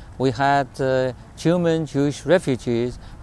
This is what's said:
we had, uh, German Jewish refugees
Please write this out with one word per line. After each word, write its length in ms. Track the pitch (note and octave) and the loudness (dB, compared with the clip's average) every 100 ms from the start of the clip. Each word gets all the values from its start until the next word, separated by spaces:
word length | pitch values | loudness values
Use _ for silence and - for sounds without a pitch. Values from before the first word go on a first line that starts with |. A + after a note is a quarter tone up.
| - - | -14 -2
we 120 | C3 | 0
had, 360 | B2 C#3 C#3+ C3 - | 2 4 4 0 -2
uh, 320 | C3 C3 C3 A#2 - - | 0 0 0 -4 -14 -4
German 500 | D#3+ F3+ E3+ D#3+ D#3 | 0 2 2 0 0
Jewish 400 | C#3 C#3+ C3 C3+ | 0 0 0 2
refugees 720 | F3+ - B2 - A#2 B2 - - - | 2 2 -2 0 -2 -2 -6 -14 -10